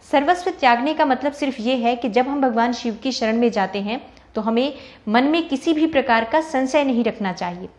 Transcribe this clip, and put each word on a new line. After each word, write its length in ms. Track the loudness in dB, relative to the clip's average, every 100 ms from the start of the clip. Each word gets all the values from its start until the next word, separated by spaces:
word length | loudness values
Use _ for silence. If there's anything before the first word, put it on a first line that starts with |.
| 2
सर्वस्व 400 | 2 2 0 0
त्यागने 420 | 0 2 4 0
का 120 | 0 2
मतलब 260 | 2 -2
सिर्फ 280 | -4 -6 -4
ये 160 | -2 0
है 200 | 0 0
कि 140 | 0
जब 180 | 0 0
हम 140 | 0
भगवान 320 | 0 2 0
शिव 240 | 0 -6 -4
की 80 | -6
शरण 260 | -2 -2 2
में 120 | 2
जाते 300 | 0 -2 -4
हैं 200 | -6 -6 -10 -20 _ -6
तो 60 |
हमें 320 | 0 0 0 -4 -18 -14 0
मन 160 | 2
में 240 | 4 2 0
किसी 260 | -2 0
भी 140 | 2 2
प्रकार 380 | 2 2 2 2
का 160 | 0
संशय 420 | 0 -2 2 2
नहीं 200 | 2 2
रखना 300 | 0 -2 -6
चाहिए। 360 | -4 -8 -8 -14